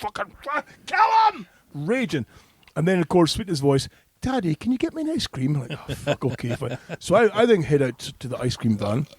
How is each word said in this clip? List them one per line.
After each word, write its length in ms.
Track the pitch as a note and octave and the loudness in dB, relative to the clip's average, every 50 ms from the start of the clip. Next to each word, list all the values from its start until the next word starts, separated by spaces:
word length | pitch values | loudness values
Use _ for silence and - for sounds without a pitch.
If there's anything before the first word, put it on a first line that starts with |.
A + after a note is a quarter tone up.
fucking, 340 | - G#3 _ - G3+ F#3 - - - C4+ D4 D4 C#4 - - _ _ | -10 -10 _ -6 -8 -8 -8 -14 -10 -6 -6 -6 -6 -8 -20 _ _
Kill 140 | - F#4 F#4 G#4+ G#4 A4 A4 A4 G#4+ G4 | -6 2 2 4 4 6 4 4 4 2
em! 140 | C#4+ F#3+ _ _ _ _ _ _ | 0 -16 _ _ _ _ _ _
Raging. 520 | D3 D3 E3 A#3 C4+ B3 E3 - C#3+ A2 _ - - _ _ _ _ _ - _ | -8 -2 0 0 0 0 0 -2 -4 -4 _ -10 -20 _ _ _ _ _ -10 _
And 120 | - D3+ | 0 2
then, 120 | F3 F#3+ F3+ | 2 4 2
of 80 | E3+ | 2
course, 260 | - - F3+ E3+ D3+ - | 4 4 4 4 4 2
Sweetness 260 | - A3+ F#3 F3+ C#3 | -4 -4 -4 -4 0
voice, 280 | C3+ C#3+ C#3 C3+ - - _ _ _ _ _ _ | 2 4 4 2 0 -2 _ _ _ _ _ _
Daddy, 340 | - B3+ C4 B3+ F#3+ E3+ D#3 | -4 -2 -2 0 0 0 -2
can 160 | - - A3+ | -2 -2 -2
you 60 | C4 | -2
get 160 | - - E4 - | 0 -2 -4 -4
me 80 | D#4+ | -4
an 80 | D#4+ D#4 | -4 -4
ice 180 | D#4+ C#4 - | -4 -4 -4
cream? 260 | - - C3+ B2+ C3+ D3 | -6 -6 -4 -2 0 0
Like, 180 | C#3+ A#2+ - | -2 -2 -6
Oh, 220 | D#3+ - - - C#3 | -10 -12 -10 -10 -10
fuck, 320 | - - C#3+ D3 - - | -8 -2 -4 -4 -2 -2
okay, 300 | C3 A2+ - - B2 A#2+ | -4 -4 -4 -6 -6 -6
fine. 220 | - C3 A#2+ B2+ - - - E3+ - | -6 -6 -8 -8 -10 -10 -14 -14 -12
So 160 | - - E3 | -2 2 4
I, 260 | G#3+ A#3+ G#3+ F#3+ G3+ | 4 4 4 4 2
I 40 | A3+ | 4
then 180 | A#3 A3+ F#3 D3+ | 4 4 4 4
head 180 | A#2 D3 C#3+ | 2 2 2
out 160 | C#3 B2+ A#2+ _ | 2 0 -4 _
to 280 | - - - - - | -12 -14 -14 -12 -12
the 100 | B2 B2 | -10 -8
ice 180 | - B2 B2+ A#2+ | -4 -4 -4 -4
cream 220 | - - A#2 A2 | 0 0 0 0
van. 300 | G2 G2+ G2+ G#2+ C3 D3+ - - | 0 0 -2 -2 -2 -2 -6 -10